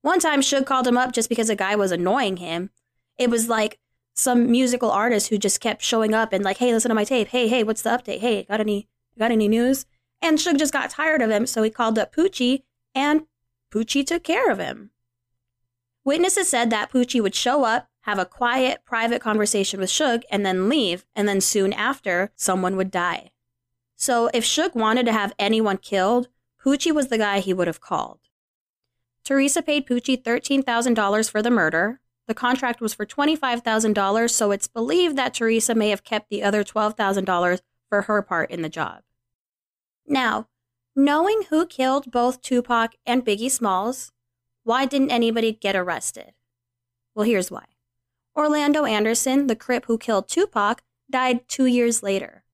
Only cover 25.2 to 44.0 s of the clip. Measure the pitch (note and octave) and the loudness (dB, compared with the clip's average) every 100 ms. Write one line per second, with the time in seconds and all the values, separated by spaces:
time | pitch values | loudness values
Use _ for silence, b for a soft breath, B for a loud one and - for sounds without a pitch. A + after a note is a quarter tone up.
25.2 | G3+ - G3+ A3 A3 G3 - G3 F#3 A#3+ | -2 -2 0 0 0 -2 -2 0 2 2
26.2 | B3 _ _ _ - C#4 E4 D4+ C4+ A#3 | -2 _ _ _ 0 0 2 0 0 0
27.2 | G#3 G3 F#3+ F#3 E3+ D#3+ - F3+ - - | 0 0 -2 -2 -2 -4 -6 -6 -6 -10
28.2 | _ _ _ _ _ _ _ _ _ _ | _ _ _ _ _ _ _ _ _ _
29.2 | - C#4 C#4 D4+ D#4+ D4 C#4 A#3+ A#3+ B3+ | -2 2 2 0 0 -2 0 -4 0 -2
30.2 | B3 A#3 - C#4 C4+ A#3 B3 A3+ G3+ G#3 | 0 -4 0 -2 0 0 0 2 2 0
31.2 | A3 G#3 A3 A#3+ D#3+ D#3+ G3 B3+ _ _ | 0 -2 0 2 2 2 -2 -4 _ _
32.2 | - A3+ A#3+ C4 B3+ A#3 A3 - G#3 - | -10 -4 -2 0 -2 -4 -6 -6 -10 -2
33.2 | C#4+ D#4 C4+ A#3+ A#3+ A3 A3 G3+ G3 G#3+ | 0 0 -2 -4 0 0 2 0 2 2
34.2 | A#3 - G#3 G3+ - - A#3 E4 F4 C#4 | 0 0 0 0 -4 -6 -2 2 2 0
35.2 | B3+ - A3+ A3+ G#3+ A3+ G#3+ G3+ - G#3+ | -4 -2 0 0 2 2 2 -2 -4 -6
36.2 | - G3+ G#3 G#3+ G3+ G#3+ G#3+ G#3+ G3+ G3 | -6 -4 0 0 -2 -2 -2 0 -2 0
37.2 | G3 F3+ F3+ F3+ _ _ _ G3+ G3+ G#3 | 0 0 2 0 _ _ _ -2 0 -2
38.2 | G3+ E3+ D#3+ F3 D#3+ - D3+ F2 _ _ | -2 -4 -4 -6 -8 -6 -8 -8 _ _
39.2 | _ _ _ _ _ _ _ _ _ C#4 | _ _ _ _ _ _ _ _ _ -2
40.2 | B3 - - _ _ _ _ - C#4 D4 | 0 -2 -6 _ _ _ _ 0 2 4
41.2 | F4+ A4 G4 D#4 E4 - C4 C4+ C#4 B3 | 2 0 0 0 0 -2 0 0 -2 0
42.2 | A#3+ B3+ - B3 B3 A#3 A3+ _ - B3 | 0 -2 -2 -2 0 0 0 _ -2 -2
43.2 | B3 G#3 A#3+ C4 G#3+ F#3 G#3+ C4 | 0 -2 -2 -2 -2 -2 -2 -6